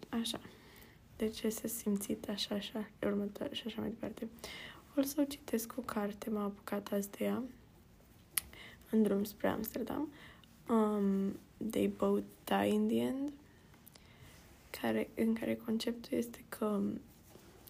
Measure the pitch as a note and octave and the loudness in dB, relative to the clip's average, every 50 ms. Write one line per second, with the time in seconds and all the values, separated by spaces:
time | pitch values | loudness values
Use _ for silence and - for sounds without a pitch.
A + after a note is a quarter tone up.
0 | - - - A#3 A#3 - - - - - - - - - - - - - - - | -8 -4 -2 -2 0 -2 -4 -6 -8 -12 -18 -18 -20 -20 -20 -20 -20 -20 -20 -20
1 | - - - - A3 A3 A3+ - - A3 A3 - - A3+ - - - G#3+ G3+ G3+ | -20 -12 -4 -2 -2 0 0 0 0 0 0 0 -2 -4 -4 -2 0 0 0 2
2 | G3+ - A3 G#3+ - - G3+ G3 - - G#3+ G3+ G3 - - A3 G#3 - - - | 0 -2 -4 -4 -4 -4 -2 -2 -2 -2 -2 -2 -2 -4 -4 -4 -6 -6 -4 -2
3 | G#3+ G#3 G3+ G3+ G3+ G3+ G3+ - - C#4+ - - - A3+ A3 A3 G#3+ G#3+ A3+ - | 0 2 2 2 0 -2 -4 -4 -6 -4 -4 -6 -6 -6 -4 -2 -2 -4 -4 -4
4 | - G#3+ A3 - A#3 A3+ - - - - - - - - - - - - - C#4+ | -6 -6 -6 -6 -8 -8 -8 -10 -12 -12 -10 -10 -12 -12 -14 -16 -14 -4 0 0
5 | C4+ C#4 - D4+ C#4 C#4 - - - - - A3 A3+ - - - A#3+ - - G#3+ | 0 2 2 2 2 2 0 -8 -6 -2 0 0 0 -2 -6 -8 -6 -4 -2 -2
6 | G#3 G#3 G3+ - - A3+ G#3+ G#3 G#3 G3+ G3+ - - - G#3 G3+ G3+ - G#3 G3+ | -2 -2 -2 -4 -4 -2 -2 0 0 -2 -4 -6 -6 -4 -4 -4 -2 0 0 0
7 | G3+ G3+ - - G#3+ G3+ G3+ A3+ C4 B3+ - - - - - - - - - - | 0 -2 -2 -2 0 0 2 0 -2 -4 -8 -14 -20 -20 -20 -20 -20 -20 -20 -20
8 | - - - - - - - - - - - - - - - - - - - A3 | -20 -20 -20 -20 -10 -4 -4 -4 -4 -4 -12 -16 -16 -16 -18 -18 -6 0 4 4
9 | G#3+ G3 G3 G3 G#3 G#3 - - - G3 - - A3 - - - - - - - | 6 6 4 2 0 -2 -4 -2 0 0 0 0 -2 -4 -4 -4 -4 -2 -2 -4
10 | D4+ D#4 - - - - - - - - - - - - A#3 A3 G#3+ G#3 G#3+ G#3 | -4 -4 -8 -12 -18 -20 -20 -20 -20 -20 -20 -10 -2 2 4 4 4 4 4 4
11 | G3+ G3 G3 G3 G3 G3 - - - - - - A#3 A3 A3+ - G3+ G3+ G3+ - | 4 4 4 2 2 0 -2 -4 -10 -14 -8 -6 -4 0 2 4 4 4 2 2
12 | G3+ G3 G3+ G3+ G3+ - - - - - G3 G3 G3+ G#3 G#3 G#3+ G#3+ A3 A3+ A3+ | 4 4 4 4 0 -2 -10 -8 -2 2 2 4 4 4 4 4 4 4 4 4
13 | A#3+ B3 C4 C4+ C#4 D4 C#4+ - - - - - - - - - - - - - | 4 2 0 0 -2 -4 -6 -8 -16 -20 -20 -20 -20 -20 -20 -20 -20 -20 -20 -20
14 | - - - - - - - - - - - - - - - - - A3+ A3 A3 | -20 -20 -20 -20 -20 -20 -20 -20 -20 -20 -20 -20 -18 -14 -10 -4 0 2 2 2
15 | - - - - A3+ A3+ A3+ A3+ - A3+ A3+ A3+ - A#3 A3 A3+ - A#3+ A#3 A#3 | 0 0 2 2 4 4 4 4 2 2 0 2 2 0 0 2 2 0 -2 -2
16 | - - C#4 B3 A#3 A#3 - - - - - - A3+ G#3 G#3 G3 G3+ G#3 - - | -2 0 0 0 0 0 -4 -12 -12 -10 -4 0 0 2 2 2 2 2 0 -2
17 | - - - - - - - - - - - - - | -6 -12 -20 -20 -20 -20 -20 -20 -20 -20 -20 -20 -18